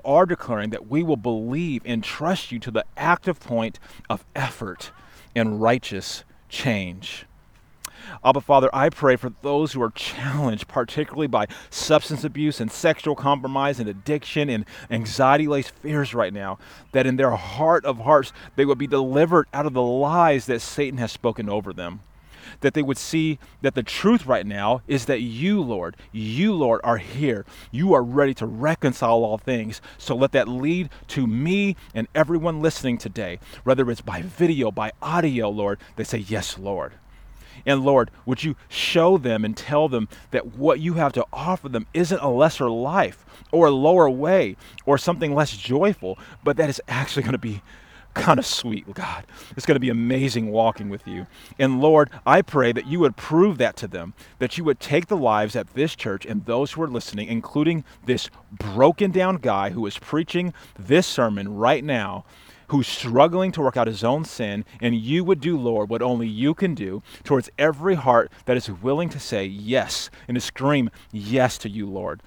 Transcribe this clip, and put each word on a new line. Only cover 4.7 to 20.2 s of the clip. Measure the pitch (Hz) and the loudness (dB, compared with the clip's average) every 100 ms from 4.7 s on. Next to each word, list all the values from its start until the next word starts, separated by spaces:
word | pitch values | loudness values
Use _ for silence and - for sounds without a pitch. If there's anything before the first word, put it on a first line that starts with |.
| - - - - - - | -12 -16 -20 -20 -20 -6
and | 120 110 104 | -2 -2 2
righteous | 113 127 - 95 - - - - _ | 2 2 -2 -8 -8 -12 -16 -20 _
change. | - 131 104 90 95 - - - - _ _ _ _ - - - - 127 | -6 -2 -2 -4 -10 -14 -16 -18 -20 _ _ _ _ -18 -16 -18 0 2
Abba | 135 | 2
Father, | - 139 131 | 4 4 4
I | 131 147 | 4 0
pray | - 135 123 | 2 2 2
for | 123 - | -2 -8
those | 139 143 156 | -2 0 0
who | 135 | -2
are | 113 | -4
challenged, | - - - 135 147 131 - - | -4 -10 -8 -6 -2 -2 -4 -4
particularly | - 117 151 147 147 143 | -4 -4 -4 -6 -4 -2
by | 110 104 - - | 0 -2 -8 -14
substance | - - 147 - 139 147 | -8 2 2 2 -6 -6
abuse | 135 151 143 | -2 -2 -2
and | 110 | -6
sexual | - 165 156 156 143 | 0 0 0 -2 -2
compromise | 135 143 131 135 139 123 | 0 0 -2 -2 -2 -2
and | 104 | -6
addiction | 98 147 147 - 151 147 | -6 -4 -4 -4 -2 -2
and | 113 - - - | -2 -6 -12 -8
anxiety-laced | 117 107 - 131 147 151 143 - | -6 -4 2 4 4 4 -2 -4
fears | - 151 151 139 | -8 -4 -2 -2
right | 120 95 | -2 -2
now, | 101 98 95 - - - | -4 -8 -10 -14 -20 -2
that | 131 131 | 0 2
in | 127 | 2
their | 131 | 2
heart | 110 95 113 160 170 139 | 0 -4 0 2 4 2
of | 117 | -2
hearts, | 120 147 135 - - - | 4 4 4 -8 -4 0
they | 143 | 2
would | 127 | 2
be | 139 | 0
delivered | 139 131 143 165 170 - | 0 2 2 4 4 2
out | 135 147 | -2 -2
of | |
the | 127 | 0
lies | 123 127 143 175 | 0 0 2 4